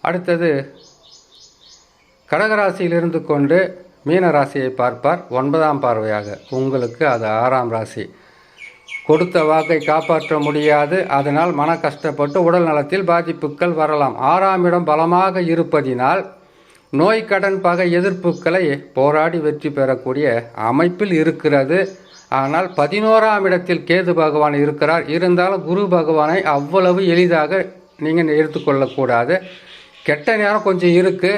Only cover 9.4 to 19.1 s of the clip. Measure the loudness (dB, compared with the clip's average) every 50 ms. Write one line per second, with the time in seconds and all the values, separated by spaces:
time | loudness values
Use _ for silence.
9.4 | 2 2 2 0 2 0 -2 -2 0 0 0 0 0 0 -2 -2 0 -2 -2 -2
10.4 | 0 -2 -2 0 2 2 4 2 2 0 -2 -4 -2 0 -2 0 0 0 0 0
11.4 | 0 0 0 0 0 0 0 -2 -2 -6 -6 -4 -6 -6 -2 -2 -4 -2 0 0
12.4 | 2 2 2 2 2 2 0 -2 -2 -2 -4 -2 0 2 0 0 0 -4 -6 -6
13.4 | -6 -8 -4 -2 -2 -2 0 0 0 0 2 0 0 0 -2 -2 0 2 2 2
14.4 | 2 2 2 2 2 2 2 0 2 0 2 2 2 2 2 2 2 0 0 -2
15.4 | -2 0 0 0 0 0 0 0 0 0 -2 0 0 0 0 0 -4 -8 -16 -20
16.4 | _ _ _ _ _ _ _ _ _ _ 0 2 2 2 2 0 0 -2 -2 0
17.4 | 0 -2 -2 0 0 0 0 2 0 0 2 2 0 0 -2 -2 -2 -4 -4 -2
18.4 | -2 0 0 2 0 0 -2 -4 -8 -6 _ 0 2 2